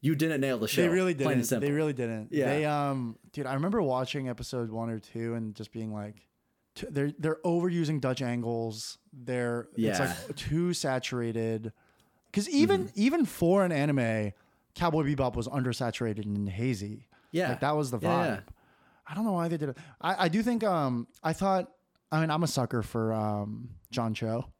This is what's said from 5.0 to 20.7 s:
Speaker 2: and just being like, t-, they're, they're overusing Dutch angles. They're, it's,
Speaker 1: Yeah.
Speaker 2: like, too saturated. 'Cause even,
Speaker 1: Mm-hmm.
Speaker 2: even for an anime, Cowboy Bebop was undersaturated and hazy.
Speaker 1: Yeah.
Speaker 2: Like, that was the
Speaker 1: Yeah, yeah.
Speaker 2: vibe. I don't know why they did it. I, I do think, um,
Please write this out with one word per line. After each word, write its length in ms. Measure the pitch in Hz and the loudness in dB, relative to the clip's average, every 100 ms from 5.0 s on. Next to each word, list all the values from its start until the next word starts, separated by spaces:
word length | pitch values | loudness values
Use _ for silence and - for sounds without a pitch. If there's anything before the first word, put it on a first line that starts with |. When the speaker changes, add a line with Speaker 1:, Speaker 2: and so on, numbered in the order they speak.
| - 113 117 | -8 -6 -4
Speaker 2:
and 220 | 117 110 | -4 -6
just 180 | 104 107 | -8 -12
being 220 | 117 110 | -8 -6
like, 220 | 107 104 104 _ _ _ _ _ | -6 -8 -12 _ _ _ _ _
t-, 140 | - - | -14 -6
they're, 200 | 139 143 143 | -2 -2 -2
they're 200 | 151 160 | -2 -2
overusing 600 | 180 170 180 170 151 151 | 0 2 2 2 0 0
Dutch 180 | 131 127 | 0 0
angles. 800 | 127 120 117 117 113 110 - - _ | -2 -2 -2 -2 -2 -6 -10 -14 _
They're, 540 | 139 123 127 120 120 113 - | -14 -6 -2 0 -2 -4 0
it's, 200 | 110 95 | 2 2
Speaker 1:
Yeah. 160 | - 87 - | 0 -2 -8
Speaker 2:
like, 80 | - | -8
too 380 | - 156 175 | -2 0 0
saturated. 1000 | 170 143 131 - 123 117 113 113 113 110 - _ _ _ _ _ | 0 0 -2 -2 -2 -2 0 0 -2 -4 -12 _ _ _ _ _
'Cause 160 | 202 208 | -2 2
even, 320 | 285 339 381 370 | 4 6 4 0
Speaker 1:
Mm-hmm. 40 | - | 2
Speaker 2:
even 240 | 233 330 | 2 4
for 400 | 233 - 170 196 | 0 2 4 4
an 80 | 180 | 4
anime, 600 | 151 147 139 117 110 104 - _ _ _ | 2 2 2 2 0 -2 -4 _ _ _
Cowboy 300 | - 170 156 | -2 0 2
Bebop 320 | 143 139 131 113 | 2 2 0 -2
was 120 | 117 | -4
undersaturated 800 | 139 127 113 120 - 117 104 104 | -2 -2 0 -2 -2 -2 -2 -2
and 200 | 101 101 | -2 -2
hazy. 580 | 95 127 107 104 107 - _ _ | -2 -2 -2 -4 -10 -16 _ _
Speaker 1:
Yeah. 180 | 165 175 | -2 -2
Speaker 2:
Like, 120 | - | 0
that 140 | 139 151 | 0 0
was 120 | 135 | 0
the 80 | 117 | -2
Speaker 1:
Yeah, 260 | - 131 160 | 0 2 2
yeah. 100 | 107 | -2
Speaker 2:
vibe. 60 | - - _ _ _ _ - | -8 -20 _ _ _ _ -10
I 80 | |
don't 100 | 156 | -4
know 80 | 226 | 0
why 160 | 180 170 | 0 0
they 80 | 165 | -2
did 140 | 147 | -4
it. 80 | 123 - - | -6 -14 -6
I, 220 | 165 185 | -2 2
I 40 | 180 | 2
do 140 | 190 | 4
think, 200 | 226 233 | 2 2
um, 420 | 214 | 2